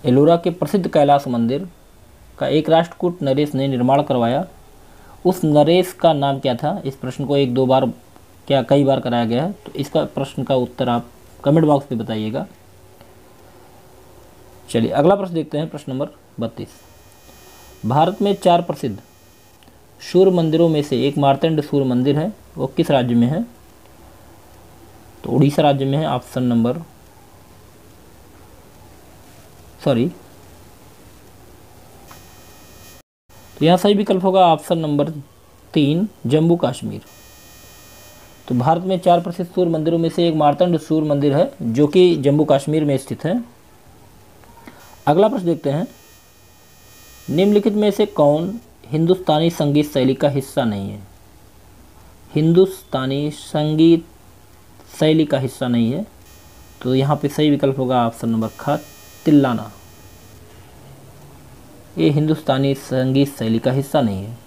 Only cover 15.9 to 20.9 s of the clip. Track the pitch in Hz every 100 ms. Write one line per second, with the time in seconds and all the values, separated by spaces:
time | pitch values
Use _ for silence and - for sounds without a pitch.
15.9 | 131 143 - _ - 117 - 98 - -
16.9 | - - - - - - - - - 110
17.9 | 135 170 208 202 196 185 175 175 147 135
18.9 | 104 - _ - - - _ - - -
19.9 | - - 175 190 180 160 160 170 156 147